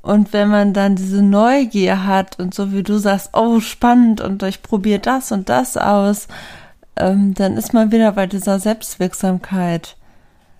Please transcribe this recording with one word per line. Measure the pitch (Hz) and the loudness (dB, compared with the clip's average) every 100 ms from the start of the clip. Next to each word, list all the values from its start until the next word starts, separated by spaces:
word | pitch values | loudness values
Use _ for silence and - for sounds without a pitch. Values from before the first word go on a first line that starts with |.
Und | - 208 202 | 0 2 2
wenn | 208 202 | 2 2
man | 208 202 | 2 2
dann | 196 202 190 | 2 0 0
diese | 190 196 | 0 2
Neugier | 202 202 233 277 247 208 185 190 190 | 4 4 4 2 0 0 0 0 0
hat | 190 190 - | 0 -2 -6
und | 180 190 | -8 -6
so | 196 | -4
wie | 196 | -4
du | 196 208 | -2 0
sagst, | 202 196 - | 0 -2 -2
„Oh, | - 233 233 | -2 2 2
spannend | 226 - 240 247 233 214 | 0 0 2 4 4 2
und | - 196 | -2 -4
ich | 196 - | -6 -8
probier | - 214 208 202 | -4 -2 0 -2
das | 220 262 - | 0 -2 -2
und | 202 190 | -6 -2
das | 240 254 - | -2 -2 -4
aus“, | - 202 202 208 - - - - - _ _ - | 0 2 2 -2 -6 -18 -20 -20 -20 _ _ -4
ähm, | 185 196 196 190 | 0 2 0 0
dann | 196 - | -2 -2
ist | - | 0
man | 233 220 | 0 2
wieder | 226 220 | 4 2
bei | 202 190 | 2 -4
dieser | 196 196 196 | -4 -2 -2
Selbstwirksamkeit. | 214 226 - - 185 - 190 185 - 190 175 170 - - - _ _ _ _ _ | -2 -4 -8 -6 -6 -2 -2 -2 -4 -4 -2 -4 -8 -20 -20 _ _ _ _ _